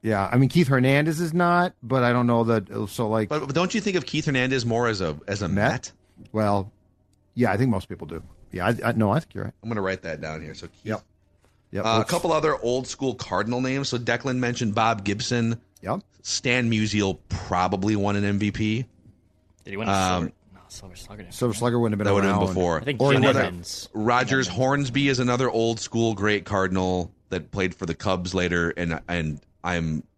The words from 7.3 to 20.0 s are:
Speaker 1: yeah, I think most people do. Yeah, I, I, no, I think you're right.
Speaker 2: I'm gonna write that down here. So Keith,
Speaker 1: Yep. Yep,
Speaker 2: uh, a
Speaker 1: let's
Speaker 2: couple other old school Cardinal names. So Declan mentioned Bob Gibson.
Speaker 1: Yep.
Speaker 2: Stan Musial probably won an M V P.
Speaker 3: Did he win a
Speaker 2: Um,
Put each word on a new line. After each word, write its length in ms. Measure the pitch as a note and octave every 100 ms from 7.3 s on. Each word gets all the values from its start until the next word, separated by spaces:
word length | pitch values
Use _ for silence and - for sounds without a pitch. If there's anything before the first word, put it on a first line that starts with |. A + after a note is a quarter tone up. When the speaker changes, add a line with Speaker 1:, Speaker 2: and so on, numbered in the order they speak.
Speaker 1:
yeah, 180 | - A#2+
I 60 | G2
think 120 | C3
most 200 | G2 -
people 180 | F2 D#2+
do. 160 | E2 - - -
Yeah, 140 | - F#2
I, 220 | A#2+ A2+
I, 20 |
no, 180 | A2 G#2
I 80 | B2
think 140 | - G2+
you're 80 |
right. 100 | G2 -
Speaker 2:
I'm 60 | A2
gonna 120 | A2
write 220 | F#2+ F#2+
that 180 | E2+ D#2+
down 200 | D#2 D#2+
here. 120 | D#2
So 140 | D2+ -
Keith, 120 | _ G#2
Speaker 1:
Yep. 160 | G#2+ _ _ _ _ _ _ _
Yep, 140 | F#2+ A2
Speaker 2:
uh, 40 |
a 80 | A2+
Speaker 1:
let's 120 | A2
Speaker 2:
couple 220 | E3+ F3
other 260 | D#3 D3+ C3+
old 260 | A#2 B2+ B2+
school 280 | - C3+ B2
Cardinal 440 | - F#2 G#2 B2
names. 300 | C3 C3+ C3+
So 80 | B2
Declan 400 | A#2+ A#2 C3+ B2+
mentioned 360 | B2 A#2+ A#2+
Bob 300 | G#2 A2+ A2
Gibson. 560 | G2 G2+ - A#2+ A2+ A2+ _ _
Speaker 1:
Yep. 220 | F#2 D3 - _
Speaker 2:
Stan 500 | - - B2+ B2 A#2
Musial 480 | A2 G#2+ G#2 G2 F2 -
probably 680 | - - F2+ F#2 G2 G2+ G#2+
won 180 | G2+ G2+
an 80 |
M 160 | G2+ G2+
V 120 | G#2
P. 340 | - G#2+ A2 C3 _ - - _ _ _ _ -
Speaker 3:
Did 60 |
he 60 | G2
win 120 | A2
a 20 |
Speaker 2:
Um, 300 | G2